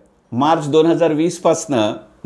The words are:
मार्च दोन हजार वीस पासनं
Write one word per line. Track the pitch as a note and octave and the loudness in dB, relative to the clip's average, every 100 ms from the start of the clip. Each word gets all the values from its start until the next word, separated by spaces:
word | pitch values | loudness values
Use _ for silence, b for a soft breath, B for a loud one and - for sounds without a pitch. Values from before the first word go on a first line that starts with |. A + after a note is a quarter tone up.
| _ _ - | _ _ -10
मार्च | A#2 D3+ D#3+ D3 | -2 0 0 0
दोन | D#3 E3 | 2 2
हजार | D#3 E3 | 2 0
वीस | D3+ E3+ - | 0 -2 0
पासनं | F3 D#3+ - B2 G#2+ - - _ | 0 0 -2 -2 -2 -4 -16 _